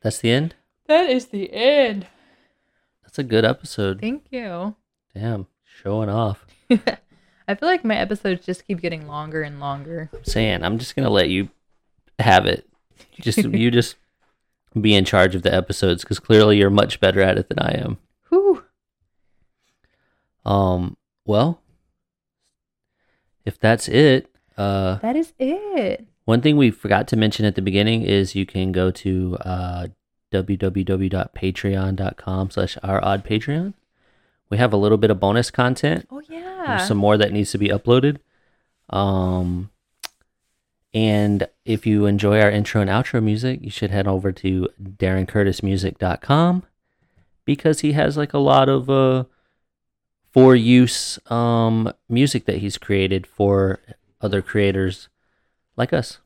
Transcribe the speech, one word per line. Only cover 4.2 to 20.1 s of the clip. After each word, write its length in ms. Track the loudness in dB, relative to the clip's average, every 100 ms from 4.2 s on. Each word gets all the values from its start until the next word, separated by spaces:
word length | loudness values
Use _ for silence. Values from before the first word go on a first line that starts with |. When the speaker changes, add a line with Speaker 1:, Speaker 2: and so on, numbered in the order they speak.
| _
Speaker 2:
you. 460 | -14 -12 -10 -10 -12 _ _ _
Speaker 1:
Damn, 340 | -10 -8 -8 -10 _
showing 460 | _ _ -6 -4 -4
off. 380 | -2 -4 -6 _ _
Speaker 2:
<laughs> 120 | _
I 840 | 0 0 -8 _ _ _ _ -10
feel 140 | -4 -2
like 160 | -2
my 120 | -2 -4
episodes 500 | -4 -4 -4 -6 -6
just 200 | -10 _
keep 140 | -6
getting 260 | -6 -8 -12
longer 360 | -12 -8 -8
and 180 | -8 -8
longer. 480 | -10 -10 -10 -12 -12
Speaker 1:
I'm 100 | -12
saying, 400 | -6 -2 -2 -2
I'm 140 | -4 -6
just 180 | -6 -4
gonna 140 | 0
let 180 | 2 2
you 220 | 0 -4 _ _ _ _ _ _ -2
have 280 | 4 4 4
it. 200 | -4 -6 _ _ _ _ _
Just, 160 | -4 -2
Speaker 2:
<laughs> 60 |
Speaker 1:
you 260 | 0 2 2
just 260 | 2 0 -4 _ _ _ _ _ _ _ -2
be 140 | 4
in 100 | 4
charge 300 | 4 4 2
of 80 | 2
the 120 | 0
episodes, 480 | 0 -2 -2 0 -2
'cause 160 | -4 -8
clearly 380 | 4 6 8 6
you're 140 | 6
much 280 | 4 2 2
better 220 | 0 4
at 160 | 2 2
it 140 | -2
than 80 | -4
I 140 | -2
am. 260 | -4 -6 -10 _ _ _
Speaker 2:
Whew. 340 | 0 2 0 -4 _ _ _ _ _ _ _ _ _ _ _ _ _ _